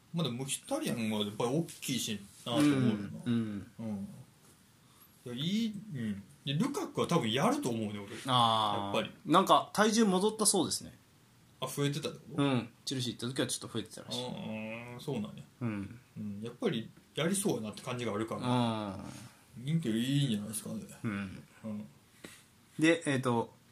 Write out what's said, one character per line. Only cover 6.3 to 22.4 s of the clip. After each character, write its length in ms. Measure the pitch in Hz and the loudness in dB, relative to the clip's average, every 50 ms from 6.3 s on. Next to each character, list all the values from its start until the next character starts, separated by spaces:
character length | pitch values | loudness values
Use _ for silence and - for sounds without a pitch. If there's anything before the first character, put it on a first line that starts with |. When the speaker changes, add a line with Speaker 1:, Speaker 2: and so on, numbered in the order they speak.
| - - - | -20 -8 -4
Speaker 1:
で、 80 | 143 139 | -2 0
ル 160 | 156 226 285 | 2 2 0
カ 140 | 285 427 330 - | 0 -2 -4 -2
ク 120 | - 135 | 0 0
は 60 | 117 - | 2 2
多 100 | 170 160 | 2 2
分 140 | 123 110 | 2 2
や 160 | 110 131 160 226 | 2 2 2 2
る 140 | 285 302 | 2 2
と 80 | - 139 | 0 -2
思 100 | 117 113 | -2 0
う 20 | 110 101 | -2 -2
ね、 60 | 104 | -4
俺。 80 | 104 101 101 110 110 - 135 | -6 -8 -10 -12 -8 -2 2
Speaker 2:
あ 640 | 127 123 120 113 113 110 107 107 104 101 101 98 104 | 4 6 6 6 6 6 4 4 2 0 0 0 0
ー。 40 | 113 | 0
Speaker 1:
や 40 | |
っ 20 | 101 | 0
ぱ 40 | - | 0
り。 220 | - - - - | -6 -10 -2 4
Speaker 2:
な 100 | 151 185 | 4 6
ん 40 | 190 | 8
か、 260 | - 160 139 - - - | 8 6 6 6 2 2
体 200 | - 208 226 202 | 4 4 6 8
重 120 | 226 226 | 6 6
戻 240 | 202 180 180 190 214 | 6 6 4 4 2
っ 80 | 214 - | 2 4
た 80 | 220 | 2
そ 180 | - - 190 147 | 4 4 4 4
う 40 | 98 | 2
で 60 | 95 | 0
す 100 | - - | -4 -6
ね。 100 | - - - - _ _ - - _ _ - - - - - | -10 -14 -18 -20 _ _ -20 -20 _ _ -20 -20 -20 -10 -8
Speaker 1:
あ、 40 | 131 | -8
増 200 | - - 143 143 | -6 -2 0 0
え 60 | 143 | 2
て 100 | 143 156 | 0 0
た 80 | 143 - | -4 -6
っ 20 | |
て 80 | - - - - | -8 -8 -14 -6
こ 60 | 147 | 0
と？ 80 | 147 139 | 2 2
Speaker 2:
う 20 | |
ん。 240 | 139 131 120 110 120 - - - | 4 4 2 0 -2 -8 -12 -8
チ 100 | - 139 | -6 -4
ェ 40 | 131 | -2
ル 40 | |
シ 100 | 123 120 | -2 -4
ー 20 | - | -4
行 40 | - | -4
っ 20 | |
た 60 | 117 120 131 | -6 -6 -2
時 60 | 131 | -2
は 60 | 131 127 | -2 -2
ち 80 | - | -2
ょ 100 | - - | -6 -6
っ 40 | 127 | -6
と 20 | - | -6
増 60 | 113 | -6
え 40 | 101 | -6
て 120 | - - | -6 -10
た 80 | - - | -14 -12
ら 80 | - | -8
し 80 | 120 123 | -8 -6
い。 60 | 123 | -6
Speaker 1:
あ 20 | 123 | -6
ー、 720 | - - - 110 110 107 110 110 113 117 120 123 120 123 | -8 -8 -8 -8 -8 -8 -8 -8 -10 -10 -12 -12 -14 -10
そ 140 | - 147 135 | -6 -6 -4
う 20 | |
な 60 | 117 | -4
ん 20 | 104 | -6
や。 200 | - - - - - - _ | -6 -10 -14 -16 -18 -10 _
Speaker 2:
う 40 | 127 | -4
ん。 340 | 117 107 101 98 98 113 - - - - 110 | -4 -2 -4 -6 -8 -10 -16 -20 -16 -12 -10
Speaker 1:
う 20 | |
ん。 220 | 107 104 98 101 110 | -8 -8 -8 -8 -8
や 80 | 117 | -10
っ 20 | - | -8
ぱ 140 | - 262 208 | -4 -2 -2
り、 220 | 143 113 110 - - - - - - | -2 -2 -6 -8 -14 -20 -20 -10 -6
や 100 | - 147 | -2 0
り 100 | 170 196 | 0 0
そ 180 | 196 - 180 135 | 0 0 0 0
う 20 | |
や 60 | 113 | 0
な 80 | 107 107 | -2 -6
っ 40 | 104 | -8
て 80 | - | -8
感 160 | - 135 123 120 | -8 -8 -6 -4
じ 60 | 120 | -4
が 100 | 110 101 | -2 -2
あ 40 | 104 | -2
る 100 | 113 110 | -2 -2
か 80 | 110 | -4
ら。 60 | 101 | -4
Speaker 2:
う 1200 | 123 123 123 123 120 117 113 110 107 101 95 98 95 - - - - - - - - - - 104 | 0 2 2 4 4 2 2 0 -2 -4 -6 -8 -10 -12 -12 -14 -16 -18 -20 -20 -20 -18 -16 -8
ん。 60 | 123 139 | -4 0
Speaker 1:
イ 40 | |
ン 80 | 160 165 | 0 0
テ 100 | 160 120 | 2 2
ル 80 | 107 113 | 0 0
い 260 | 120 131 143 143 143 | 2 2 4 2 4
い 40 | 127 | 2
ん 20 | |
じ 60 | 107 | 2
ゃ 40 | 101 | -2
な 60 | 104 | -2
い 40 | 107 | -6
で 60 | 113 | -8
す 80 | - - | -8 -8
か 60 | 110 | -6
ね。 100 | 110 107 - - - - - | -8 -8 -8 -10 -12 -8 -6
Speaker 2:
う 40 | 117 | -4
ん。 360 | 101 101 98 92 87 - - - - - - | -4 -4 -6 -6 -8 -12 -16 -18 -20 -12 -10
Speaker 1:
う 40 | 113 | -8
ん。 160 | 104 104 107 - - - - - - - - - - - | -8 -8 -10 -12 -16 -20 -20 -20 -20 -20 -20 -20 -20 -20